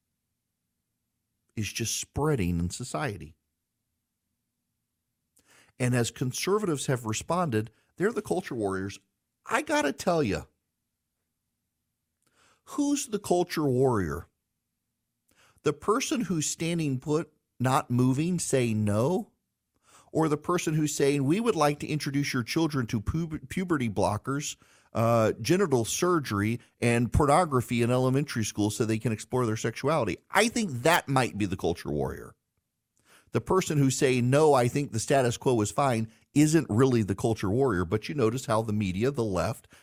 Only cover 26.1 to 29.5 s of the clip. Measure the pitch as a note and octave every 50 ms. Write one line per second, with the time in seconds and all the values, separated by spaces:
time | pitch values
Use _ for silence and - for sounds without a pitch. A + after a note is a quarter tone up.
26.1 | F3+ E3 B2+ - A2 G2 G2+ A2 A#2 A#2+ - _ _ - B2 A#2+ A#2 A#2+ B2 G#2
27.1 | - D#3 D3+ C#3 C#3+ F3 F3+ D3+ C3+ B2 A2+ - B2 A#2 A#2 A#2 B2+ B2+ B2+ C3
28.1 | C3 C#3 D3+ - - A#2+ G#2+ - - G#2+ G#2 G#2 - - A#2 G#2+ A2 A2 - A#2+
29.1 | A2 - - - C3 B2+ B2 A2